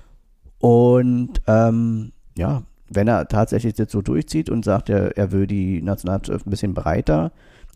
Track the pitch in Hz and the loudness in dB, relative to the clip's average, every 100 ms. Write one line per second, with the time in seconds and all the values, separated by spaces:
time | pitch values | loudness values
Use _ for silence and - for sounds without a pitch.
0 | - - _ _ - - 123 117 123 123 | -20 -20 _ _ -20 0 4 6 6 6
1 | 123 123 123 - - 110 117 113 117 113 | 4 0 -2 -2 2 4 4 2 0 -4
2 | 110 - - - 87 139 - _ - - | -8 -14 -14 -6 -4 -4 -6 _ -6 0
3 | 110 107 76 107 113 107 117 107 110 110 | 2 2 0 0 0 0 -2 -2 -4 -4
4 | 95 143 151 156 160 117 107 98 - 104 | -2 -2 -2 -4 -4 -2 0 -2 0 0
5 | 95 - 98 95 98 101 92 90 85 113 | 0 -2 -2 0 -2 -2 -2 -4 -4 -4
6 | - 196 - - - 101 101 90 - 80 | -4 -6 -4 -8 -6 -6 -4 -4 -2 -2
7 | - 151 165 - _ _ - | 0 0 -2 -8 _ _ -18